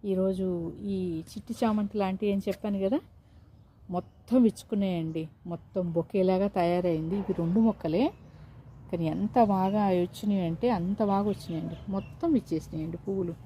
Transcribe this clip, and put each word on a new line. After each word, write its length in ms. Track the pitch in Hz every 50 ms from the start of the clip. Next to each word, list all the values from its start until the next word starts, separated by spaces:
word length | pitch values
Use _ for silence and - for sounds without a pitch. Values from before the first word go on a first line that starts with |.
| - 202
ఈరోజు 360 | 190 185 190 190 190 185 190 185 180 175 170 170 - - 202 202 196
ఈ 40 | 190 185 180 165 160 165 -
చిట్టి 240 | - 214 - - 226 -
చామంతి 360 | 247 226 214 208 208 202 - 208 196
లాంటివి 300 | 190 190 185 - 208 202
అని 100 | 196 196 202
చెప్పాను 300 | 196 - - 214 202 196 190
కదా, 140 | 190 226 320 - - - - - - - - - - - - - - - - - - 180
మొత్తం 440 | 180 175 - - - - - 233 254 247
విచ్చుకున్నాయండి. 760 | 220 - - - - - 202 196 190 180 170 165 160 156 165 160 160 - _ - 175 170
మొత్తం 320 | 165 - - - 196 180 175 165
బొకేలాగా 520 | 165 165 - - 202 185 185 190 185 196 202 - 190
తయారైంది. 580 | 175 170 175 180 180 180 165 160 160 160 185 202 190
ఇవి 120 | - 190 -
రెండు 200 | 170 165 175 214 220 226
మొక్కలే, 360 | 208 - - 165 156 180 247 320 - - - - - - - - - - - - - - - -
కానీ 140 | - 170 165 160 156
ఎంత 220 | 170 196 220 - 254 233 202 196
బాగా 300 | 190 185 190 202 214 208 196 185 180 175
వచ్చినాయి 400 | 180 - - - 208 202 196 180 165
అంటే 160 | 165 165 - 247 240 185
అంత 220 | 170 180 202 - 226 202 196
బాగా 140 | 196 202 208 202
వచ్చినాయండి. 440 | - - - 170 160 143 165 160 - - - 190
మొత్తం 320 | 196 208 - - - - 339 311 240
ఇచ్చేసినాయండి 600 | - - 165 160 151 - - 160 156 165 165 170 -
పువ్వులు. 280 | - 196 190 185 175 165 - -